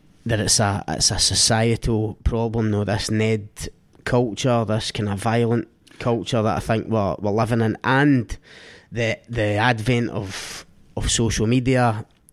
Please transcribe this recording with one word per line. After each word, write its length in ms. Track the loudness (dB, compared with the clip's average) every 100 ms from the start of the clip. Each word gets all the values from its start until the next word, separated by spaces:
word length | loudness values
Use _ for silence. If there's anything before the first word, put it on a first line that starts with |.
| -20 _ -2
that 140 | 0
it's 200 | 2 2
a, 240 | 2 0 -4
it's 240 | -2 -2
a 80 | 0
societal 1000 | 0 2 2 2 2 0 0 0 -2 -4
problem, 480 | -2 -2 -2 0 0
though, 120 | 0
this 280 | 0 -2 -2
Ned 380 | 0 0 0 -4 -12 -14 -14 _ -14 0
culture, 600 | 0 0 0 0 2 2
this 260 | -2 -2
kind 180 | -4 -4
of 100 | -2
violent 480 | 0 2 2 0 -2 _ _ -6
culture 420 | -2 -2 0 0
that 160 | 0 0
I 40 |
think 260 | 0 -2 0
we're, 280 | 0 0 -2
we're 120 | -2
living 300 | 0 0 0
in, 160 | 0 0
and 520 | 0 4 4 4 0 -10 -14 -20 -20 -20 -12
the, 280 | -4 -4 -4 -6
the 260 | -2 0 2
advent 540 | 2 2 0 0 0
of, 560 | -4 -8 -10 -12 -14 -18 -20 -14 -6
of 140 | -2
social 340 | 0 0 2 2
media, 600 | 2 2 2 2 0 -8 _ _